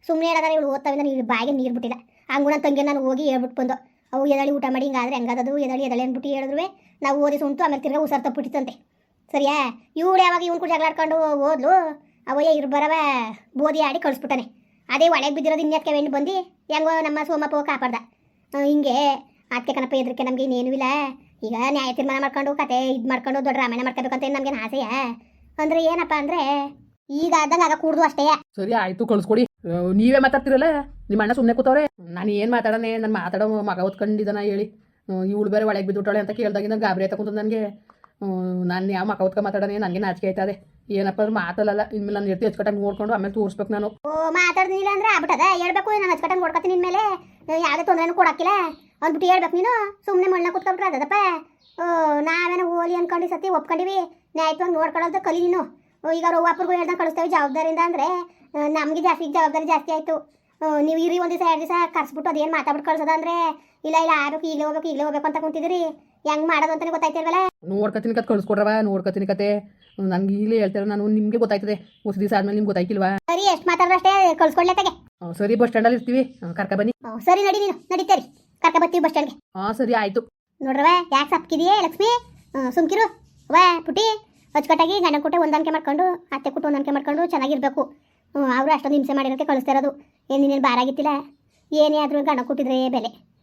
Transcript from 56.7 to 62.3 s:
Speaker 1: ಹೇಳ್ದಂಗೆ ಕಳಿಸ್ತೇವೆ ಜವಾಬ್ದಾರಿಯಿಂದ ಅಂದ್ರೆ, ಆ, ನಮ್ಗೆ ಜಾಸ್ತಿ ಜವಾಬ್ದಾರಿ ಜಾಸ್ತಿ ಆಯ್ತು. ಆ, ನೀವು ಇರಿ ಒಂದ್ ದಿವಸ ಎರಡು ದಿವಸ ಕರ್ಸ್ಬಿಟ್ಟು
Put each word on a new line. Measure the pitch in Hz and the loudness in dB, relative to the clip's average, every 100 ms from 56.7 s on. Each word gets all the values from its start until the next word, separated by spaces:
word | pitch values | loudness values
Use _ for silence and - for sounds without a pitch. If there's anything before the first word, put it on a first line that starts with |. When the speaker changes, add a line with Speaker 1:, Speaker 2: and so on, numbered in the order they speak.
Speaker 1:
ಹೇಳ್ದಂಗೆ | 359 349 359 | 0 0 0
ಕಳಿಸ್ತೇವೆ | 330 320 330 | -2 0 0
ಜವಾಬ್ದಾರಿಯಿಂದ | 320 285 254 220 320 | 2 2 0 -2 0
ಅಂದ್ರೆ, | 349 339 294 359 349 _ _ | 0 2 0 -2 -6 _ _
ಆ, | 294 294 | -4 0
ನಮ್ಗೆ | 311 294 311 | 0 0 0
ಜಾಸ್ತಿ | 339 311 320 | 2 0 0
ಜವಾಬ್ದಾರಿ | 294 311 311 | 2 2 2
ಜಾಸ್ತಿ | 311 320 311 | 0 0 0
ಆಯ್ತು. | 311 320 320 - _ _ _ | -4 -2 -4 -6 _ _ _
ಆ, | 311 302 | -2 2
ನೀವು | 302 320 | 2 2
ಇರಿ | 339 349 | 2 0
ಒಂದ್ | 339 | -2
ದಿವಸ | 349 349 | 0 0
ಎರಡು | 320 | 0
ದಿವಸ | 320 349 339 | 0 0 0
ಕರ್ಸ್ಬಿಟ್ಟು | 311 277 277 302 | -2 -4 -4 -4